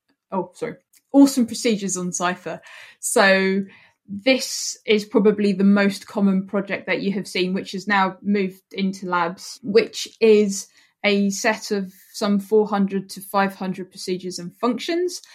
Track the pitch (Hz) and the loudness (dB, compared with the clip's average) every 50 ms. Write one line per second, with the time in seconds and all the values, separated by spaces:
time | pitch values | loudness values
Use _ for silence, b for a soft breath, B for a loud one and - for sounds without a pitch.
0 | _ _ _ _ _ _ 190 190 - - - - - 160 170 - _ _ _ _ | _ _ _ _ _ _ -6 -6 -6 -8 -10 -10 -10 -10 -10 -12 _ _ _ _
1 | _ _ - 277 277 277 - 262 233 - - - - 240 220 202 196 190 175 185 | _ _ 6 8 8 8 6 2 -2 -2 -2 -2 0 0 0 0 -2 -6 -6 -6
2 | 180 180 170 - 180 180 185 180 - 160 170 165 B B B B B B B B | -6 -6 -4 -2 -2 -4 -4 -4 -8 -10 -12 -12 B B B B B B B B
3 | - - - 240 202 190 190 190 190 190 190 196 196 B B B B B B _ | -6 0 2 4 6 6 6 4 4 2 0 0 -2 B B B B B B _
4 | _ - 196 202 - 262 262 254 - - - - - - - - _ 220 214 214 | _ -14 -12 -2 2 2 2 2 0 -6 -8 -8 -8 -8 -10 -6 _ 0 0 0
5 | 208 - - 226 196 214 202 208 208 202 190 180 196 196 202 202 202 196 196 - | 0 0 0 2 4 4 4 2 2 0 2 4 4 4 6 4 4 2 0 -4
6 | - - - 220 202 196 190 190 190 - - 202 196 196 180 - - 190 180 - | -8 -8 -2 0 2 2 2 0 -2 -2 -4 -4 -4 -4 -6 -6 -4 -4 -4 -2
7 | - 196 196 208 175 - - 190 185 185 185 185 185 - - 190 190 208 208 196 | -2 -2 -4 -4 -6 -4 -2 -2 -2 -2 -2 -4 -6 -6 -10 -8 -4 0 2 2
8 | 190 185 190 - - 196 202 208 190 185 185 - _ _ - 190 196 190 190 - | 2 0 -2 -4 -2 0 0 0 0 -2 -6 -10 _ _ -6 -4 -4 -4 -4 -6
9 | 190 180 180 175 170 170 185 - - - - - - - 190 220 214 - - - | -6 -2 -2 0 0 -2 -4 -8 -14 -18 -16 -12 -4 0 2 2 2 0 -4 -10
10 | - - - - 226 220 214 208 214 196 196 196 - b b b b b b _ | -12 -12 -4 2 4 6 6 6 4 2 -2 -6 -10 b b b b b b _
11 | - 208 202 202 202 196 196 - - 226 214 214 - - 214 202 190 185 - - | 0 0 2 2 2 0 -2 -2 -2 -2 -2 -2 -4 -4 -4 -4 -4 -6 -12 -18
12 | - _ - - 220 202 202 196 196 - 220 214 214 208 214 202 196 190 196 196 | -20 _ -8 -4 0 0 0 0 0 2 2 2 2 2 0 0 0 0 -2 -4
13 | 190 - - 196 190 - - 196 196 190 196 - 190 185 180 190 180 190 - 185 | -6 -8 -12 -16 -10 -2 0 0 0 0 -2 -6 -6 -6 -6 -8 -10 -14 -14 -10
14 | - 196 185 180 185 180 175 - 175 180 - _ - 247 247 254 - - 339 349 | -8 -6 -6 -6 -6 -8 -10 -10 -12 -14 -8 _ -2 -2 -2 -4 -4 -4 -4 -2
15 | 359 359 359 - B B | -2 -4 -6 -10 B B